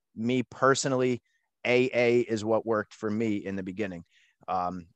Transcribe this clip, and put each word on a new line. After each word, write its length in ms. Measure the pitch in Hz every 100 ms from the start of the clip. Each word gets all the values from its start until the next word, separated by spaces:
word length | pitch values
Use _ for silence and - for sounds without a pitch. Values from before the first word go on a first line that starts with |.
| _
me 300 | - 117 127
personally, 760 | 123 - 131 135 143 127 127 123 _ _ _ _ 117
A 240 | 123 127
A 280 | 120 120 120
is 240 | 113 110
what 200 | 107 110
worked 300 | 110 107 104
for 160 | - 110
me 280 | 107 113 101
in 180 | 90 98
the 60 |
beginning. 400 | 95 92 101 85 - _ _ _ -
Um, 400 | 92 90 90 85